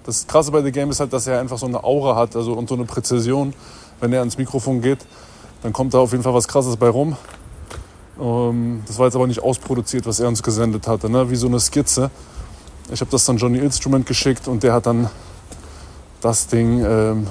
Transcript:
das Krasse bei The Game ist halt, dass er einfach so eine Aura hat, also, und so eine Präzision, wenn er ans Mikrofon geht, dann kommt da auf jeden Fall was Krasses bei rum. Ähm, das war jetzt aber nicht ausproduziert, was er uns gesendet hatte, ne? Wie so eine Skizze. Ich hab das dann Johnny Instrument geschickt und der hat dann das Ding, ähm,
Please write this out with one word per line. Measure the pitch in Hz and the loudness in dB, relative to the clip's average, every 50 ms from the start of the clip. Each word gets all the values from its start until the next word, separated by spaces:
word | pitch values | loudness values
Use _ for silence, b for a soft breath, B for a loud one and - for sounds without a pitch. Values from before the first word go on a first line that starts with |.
| - | -8
das | - 113 - - | -6 -6 -6 -2
Krasse | - - 156 156 143 | 2 2 2 2 4
bei | 147 151 | 2 0
The | 143 139 | 2 0
Game | 127 143 139 143 | 0 -2 -2 -2
ist | 135 - | -2 -2
halt, | 147 123 135 | -2 -2 -2
dass | 127 104 | -2 -2
er | 131 127 123 | 0 0 -2
einfach | 131 127 127 | -2 -2 -4
so | 113 135 | -6 -4
eine | 123 120 - | -4 -4 -2
Aura | - 120 135 147 135 135 113 | 0 0 2 2 2 2 4
hat, | 113 117 110 - | 4 2 2 0
also, | 117 117 117 | -2 -2 -2
und | 120 120 120 - | -2 -4 -4 -4
so | 131 | -4
eine | 123 117 | -4 -4
Präzision, | - - 127 110 - 123 120 113 117 131 139 139 139 135 B B B B B B B B B | -4 -4 -4 -2 0 0 0 2 2 0 0 0 -2 -4 B B B B B B B B B
wenn | 123 120 | -2 0
er | 127 127 | 2 2
ans | 123 120 - | 0 0 -2
Mikrofon | - 131 - - 131 - 135 131 123 | -4 -4 -2 -4 -2 -2 0 0 0
geht, | 117 131 139 - - - B B B B B B B B B B | 2 0 0 0 -4 -12 B B B B B B B B B B
dann | B 113 | B -6
kommt | 104 - 131 131 131 | -4 -2 0 2 4
da | 127 | 4
auf | 131 120 | 4 4
jeden | 127 127 123 | 2 0 0
Fall | 131 123 | 2 2
was | 123 113 - | 2 2 2
Krasses | - 143 127 127 117 | 2 0 2 0 2
bei | 107 123 120 | 4 4 4
rum. | 113 127 147 160 143 - B B B B B B - - - B B B B B B B B - - - | 4 4 2 0 -2 -4 B B B B B B -18 -16 -16 B B B B B B B B -18 -10 -6
Ähm, | 143 120 117 123 120 120 117 120 117 120 120 113 104 | -4 -2 0 0 0 0 0 0 0 -2 -4 -4 -8
das | 104 107 117 | -6 0 2
war | 127 | 4
jetzt | 127 123 | 4 4
aber | 127 127 | 4 2
nicht | 127 117 - | 0 0 0
ausproduziert, | - 127 123 - - - 131 120 107 - - 127 - | 0 0 -2 -2 -2 -2 -2 -2 -2 -2 -4 -4 -2
was | 117 104 - | -2 -2 0
er | 120 120 | 0 0
uns | 117 104 | 0 0
gesendet | - 120 110 107 117 113 107 104 - | 0 0 0 2 2 0 0 -2 -2
hatte, | 117 113 104 - 110 | -2 -2 0 0 2
ne? | 120 127 131 120 | 2 2 2 2
Wie | 127 | 0
so | 120 123 | 0 0
eine | 123 123 120 | 2 2 2
Skizze. | - - - 151 139 - - 127 131 135 - B B B B B B B B B B B B B B - | 0 0 0 0 0 2 2 0 0 -2 -4 B B B B B B B B B B B B B B -10
Ich | 120 - | -8 -6
hab | 127 - | -4 0
das | - 123 - | 0 2 2
dann | - 123 107 | 2 2 2
Johnny | 120 123 123 127 | 2 2 2 2
Instrument | 127 143 - - - 135 135 135 123 | 0 0 0 -2 0 2 2 2 2
geschickt | - - - - 139 127 - - 131 | 0 0 0 2 2 0 0 -2 -4
und | 127 110 | -2 2
der | 131 120 113 | 2 4 4
hat | 120 - | 4 2
dann | 120 117 117 120 110 B B B B B B B B B B B B B B B B B B B B B - | 2 2 2 0 -2 B B B B B B B B B B B B B B B B B B B B B -2
das | - 117 110 - - | 0 0 2 0 0
Ding, | - 120 117 117 117 120 123 110 | 0 2 2 2 4 2 2 2
ähm, | 101 113 110 110 110 110 110 104 98 | 4 4 4 4 2 2 0 -2 -4